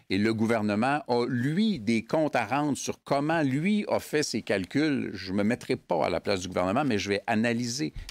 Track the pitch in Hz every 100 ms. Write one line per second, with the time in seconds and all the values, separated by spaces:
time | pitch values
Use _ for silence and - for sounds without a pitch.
0 | - 95 110 113 110 117 104 104 127 147
1 | - 120 120 123 131 165 220 165 104 113
2 | - 160 151 131 107 135 147 131 - -
3 | - 139 151 165 143 135 185 208 - 104
4 | - 151 - 113 - 101 92 135 156 131
5 | 98 95 92 98 104 120 - 131 - 85
6 | 104 85 - 98 92 92 92 113 147 104
7 | 98 98 - 110 120 117 123 123 156 -
8 | -